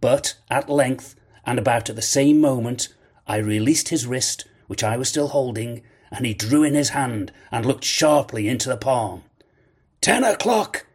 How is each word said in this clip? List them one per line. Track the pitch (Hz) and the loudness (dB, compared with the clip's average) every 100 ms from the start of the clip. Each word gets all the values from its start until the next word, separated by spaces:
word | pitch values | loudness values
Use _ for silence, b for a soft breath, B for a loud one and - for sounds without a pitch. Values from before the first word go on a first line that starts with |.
but | - - - - _ | 2 2 0 -10 _
at | 123 139 | -4 0
length, | - 131 135 - - b b - | 0 2 0 -8 -20 b b -6
and | 120 | -2
about | 110 117 110 | 2 0 -2
at | 110 | -6
the | |
same | - 139 139 151 | -2 2 6 6
moment, | 151 127 117 120 - b b b - | 6 2 -2 -4 -8 b b b -6
I | 107 | -4
released | 107 107 113 156 - | 0 0 2 2 2
his | 165 120 | -2 -2
wrist, | 127 120 - - b b | -4 -4 -6 -12 b b
which | - | -4
I | 107 117 | -2 -2
was | 131 | -2
still | 151 147 | -2 0
holding, | 143 127 110 117 117 b b b | 0 -2 -4 -6 -10 b b b
and | - 117 | -6 -4
he | |
drew | 104 107 147 | -2 0 4
in | 151 | 4
his | 147 143 | 2 0
hand | 143 131 113 95 b b | -2 -2 -4 -6 b b
and | 117 117 | -4 -2
looked | 135 | -2
sharply | - - 156 151 - 117 104 | -2 0 4 4 2 -4 -2
into | 127 - | -2 -2
the | 120 | -4
palm. | 123 127 107 87 - _ _ _ _ _ _ _ | 0 0 0 -6 -18 _ _ _ _ _ _ _
Ten | - - | 0 2
o'clock! | 254 202 - 233 196 - - | 2 0 0 0 0 -8 -14